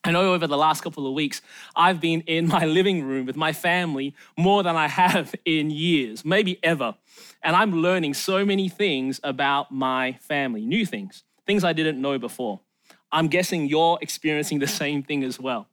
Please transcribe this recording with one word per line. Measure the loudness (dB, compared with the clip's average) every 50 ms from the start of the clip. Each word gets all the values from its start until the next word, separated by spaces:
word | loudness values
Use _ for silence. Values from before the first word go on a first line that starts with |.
| 0
I | 2
know | 2 4 4 4 2
over | 2 2
the | 0 2 4
last | 4 4 2 0
couple | -4 -8 -8 -6 -6
of | -4 -2
weeks, | -2 -2 -2 -4 -8 _ -18 -20 -20 -20 -6 _
I've | 4 4 4 4 2
been | 0 0 0 0
in | -2 -2 0 0 2
my | 2 2 2 2
living | 2 2 4 4 2 0 0 -2
room | -4 -4 -4 -4
with | -4 -4
my | -2 -2 -2 -2
family | 0 0 2 2 2 0 -2 -2 -4 -4 -6 -8 -12 -20 -12 _
more | 0 4 4 4 4
than | 4 2 2
I | 2 0
have | 0 2 2 4 4 4 0 -2 -2 -10 -6
<laughs> | _
in | 0 0 2 0 0
years, | -2 -2 0 2 2 2 0 -2 -8 -8 -2
maybe | 0 0 2 2 0 -2 -2
ever. | 0 0 0 0 -2 -6 -6 _ _ _ -20 -20 -20 -20 -20 _
And | -2 2 4
I'm | 4 4 4
learning | 2 2 2 2 2 2 0 -2
so | -4 -4 -2 0 0 0 2
many | 2 0 0 0 -2
things | -2 -2 0 0 0 0 -2 -4 -4 -4 -6
about | -6 -2 -2 0 0 0 0 -2 _
my | -4 -2 -2 0 0 0 -2 -2 -4 -8
family, | -6 -4 -2 -2 0 -2 -4 -4 -2
new | -2 0 0 0
things, | -2 -4 -8 -10 -12 -16 -20 _ _ _ _ _
things | 0 0 2 2
I | 0
didn't | 0 0 -2 -2 -2 -2
know | -2 -2 -2 -2
before. | -4 -8 -8 -6 -6 -6 -6 -8 _ _ _ _ _ _ -20 _ _ _
I'm | 0 0 2 2
guessing | 2 0 0 0 -2 -2 0
you're | 0 2 4 4 4 2 0
experiencing | -4 -10 -10 -4 -4 -2 -2 -2 -2 -2 -2 -2
the | -2
same | -2 -2 -4 -4 -2 -2 -4
thing | -4 -4 -4 -4 -4
as | -4 -6 -6
well. | -6 -6 -6 -6 -8 _